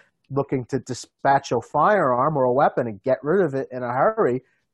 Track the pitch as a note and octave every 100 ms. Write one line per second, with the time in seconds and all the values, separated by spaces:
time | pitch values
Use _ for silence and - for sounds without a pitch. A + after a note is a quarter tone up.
0 | - _ _ C3+ - C3+ A#2+ C3 - B2
1 | - _ C#3 C#3 - A#2 - D3 F3 G#3
2 | C#3+ B2 C#3+ D3 B2+ B2 B2 - A#2+ G2+
3 | C3 B2+ C#3+ F#3+ E3+ C3+ C3 B2+ B2 B2
4 | F#3 A3 D#3 B2+ - _ _